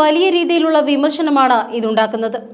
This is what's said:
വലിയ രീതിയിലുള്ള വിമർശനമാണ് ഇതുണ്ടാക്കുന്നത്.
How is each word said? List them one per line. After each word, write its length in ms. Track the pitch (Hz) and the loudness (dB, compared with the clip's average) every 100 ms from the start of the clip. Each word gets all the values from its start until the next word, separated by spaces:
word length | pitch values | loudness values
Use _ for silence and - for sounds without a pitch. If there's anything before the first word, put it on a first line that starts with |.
വലിയ 240 | 302 311 370 349 | 2 2 2 0
രീതിയിലുള്ള 420 | 349 339 320 311 294 | 0 0 2 2 2
വിമർശനമാണ് 680 | 277 294 294 311 277 262 240 - 233 | 0 0 -2 0 2 2 2 -2 -4
ഇതുണ്ടാക്കുന്നത്. 600 | 220 220 220 220 226 220 - | -4 -2 -2 -2 -6 -8 -12